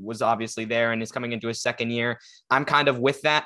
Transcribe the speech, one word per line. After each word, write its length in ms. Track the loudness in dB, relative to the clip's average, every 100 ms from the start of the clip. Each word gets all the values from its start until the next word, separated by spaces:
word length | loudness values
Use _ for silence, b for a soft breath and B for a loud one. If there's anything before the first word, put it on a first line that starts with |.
was 180 | -8 -2
obviously 440 | 0 0 -2 -6 -2
there 260 | 0 2
and 100 | 0
is 100 | -4
coming 200 | -6 -6
into 160 | -4 -4
his 140 | -2
second 300 | -2 -2 -2
year. 280 | -2 -2 -4 B B 0
I'm 160 | 0 4
kind 240 | 4 4
of 100 | 4
with 220 | 2 2
that 240 | 2 0